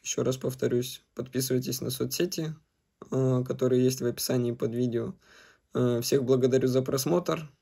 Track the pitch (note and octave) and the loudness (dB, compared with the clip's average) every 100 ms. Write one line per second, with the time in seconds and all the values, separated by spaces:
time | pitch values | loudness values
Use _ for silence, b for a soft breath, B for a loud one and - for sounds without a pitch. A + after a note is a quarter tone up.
0 | - - B2+ B2+ B2+ B2+ B2 B2 B2 - | -6 -2 -2 0 -4 -2 0 0 -2 -10
1 | _ - B2+ B2+ B2 B2+ C3 B2+ A#2 C3 | _ -12 -6 -4 0 0 -2 -6 -6 -4
2 | B2+ - F3 F3+ D#3+ D#3 _ _ _ _ | -6 -4 -6 -4 -6 -8 _ _ _ _
3 | - C3 C3 B2+ B2+ C3+ B2+ B2+ B2+ B2+ | -6 0 2 2 0 0 2 4 4 2
4 | A#2+ A#2+ - B2+ A#2+ A#2+ C3+ A#2 B2 A#2 | -4 -4 -2 0 0 -2 -4 0 0 -2
5 | A#2 - B B B B _ - B2 A#2+ | -4 -10 B B B B _ 0 2 0
6 | A#2 C#3+ B2 C3 B2+ C3 C3 B2+ C3 C#3 | 2 0 4 4 4 4 4 2 0 -2
7 | C#3+ F3 F3 E3 D#3 _ | 2 0 2 -4 -6 _